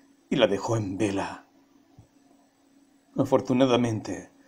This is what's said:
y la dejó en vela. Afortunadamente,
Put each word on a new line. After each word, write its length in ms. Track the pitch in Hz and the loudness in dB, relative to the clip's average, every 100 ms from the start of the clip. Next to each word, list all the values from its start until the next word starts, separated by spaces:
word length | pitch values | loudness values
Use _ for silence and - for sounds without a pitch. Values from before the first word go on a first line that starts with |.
| _ _ _ | _ _ _
y 60 | 156 | 2
la 100 | 107 | 2
dejó 300 | 98 - 113 | 2 -2 -2
en 200 | 101 95 | -2 -2
vela. 500 | 107 98 87 - - _ _ _ _ - - _ _ _ _ _ _ _ _ _ _ 135 | -2 -2 -6 -10 -20 _ _ _ _ -20 -20 _ _ _ _ _ _ _ _ _ _ -4
Afortunadamente, 1120 | 127 131 - 127 131 120 117 110 - 85 - _ | 2 2 2 2 4 4 2 -2 -6 -10 -12 _